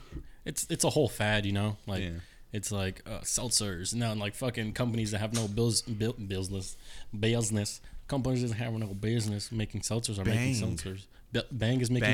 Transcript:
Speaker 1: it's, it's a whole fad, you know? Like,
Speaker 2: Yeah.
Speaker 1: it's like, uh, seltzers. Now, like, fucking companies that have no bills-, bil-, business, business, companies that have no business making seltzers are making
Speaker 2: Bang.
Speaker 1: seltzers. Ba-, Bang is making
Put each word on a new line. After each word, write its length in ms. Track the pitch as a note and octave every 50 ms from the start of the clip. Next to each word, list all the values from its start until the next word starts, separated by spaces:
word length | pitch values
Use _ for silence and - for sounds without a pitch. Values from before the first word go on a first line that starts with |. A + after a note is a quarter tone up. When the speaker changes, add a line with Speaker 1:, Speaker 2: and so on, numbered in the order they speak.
| - - - - - - - - -
Speaker 1:
it's, 220 | E3+ D3 - - -
it's 140 | E3+ - -
a 60 | C#3
whole 180 | - D3+ C3+ G#2+
fad, 380 | - - G#2+ G#2+ G#2+ G#2 G2+
you 60 | G2+
know? 240 | G2+ G2+ G#2 G#2+ G#2 - -
Like, 160 | G#2+ G2 A2
Speaker 2:
Yeah. 80 | G2 E2+ E2+ E2+ - - - - - -
Speaker 1:
it's 180 | - G#2 G2 -
like, 320 | G#2 G2 F#2+ F#2+ F#2 - -
uh, 140 | - G#2+ -
seltzers. 760 | - - - G#2+ A#2 A2+ - - G#2+ G2+ F2+ E2+ F#2 - G#2+
Now, 180 | A#2+ A#2 A2+ G#2+
like, 200 | G#2+ G#2 G#2 -
fucking 380 | - C3 B2 A#2+ A#2+ A2 A2
companies 400 | - - B2 A#2+ A2+ A2+ A2 G#2
that 60 | A2 G2
have 140 | A2 G#2+
no 160 | A#2 A2+ A2 G2+
bills-, 340 | G2+ A2+ A#2 A#2+ G#2+ -
bil-, 300 | - A#2+ A2 G#2 A2 A#2 -
business, 600 | - G2+ G2 G2 F#2+ F#2+ F#2+ G2 F#2+ F2+ - - - - - - - - - - G#2
business, 600 | A2 A2+ A#2 A#2 A2+ G#2+ A2 G#2 G#2 - - - - - - - - -
companies 340 | C#3+ C3+ A#2+ C3 B2+ B2 B2 A#2
that 80 | A2
have 160 | G#2+ A#2+ A#2 A2+
no 120 | A2 A2 G2
business 640 | G2 G2 G#2+ A2 A#2 A#2+ G#2+ G#2+ G#2 G#2 - -
making 300 | A2+ A2 G#2+ - - G2+
seltzers 360 | - - G#2+ A#2 A#2 - G#2+ G2
are 60 | F#2
making 360 | F#2+ G#2 A#2 B2 C3+ C3 G#2+
Speaker 2:
Bang. 160 | F#2 F2 E2+
Speaker 1:
seltzers. 300 | E2 - F#2+ F#2+ G2 - - - - - -
Ba-, 140 | - A#2 - -
Bang 300 | C#3+ A2 A2 A#2 C3 B2+
is 100 | B2 A2+
making 180 | B2+ A#2+ A2 G#2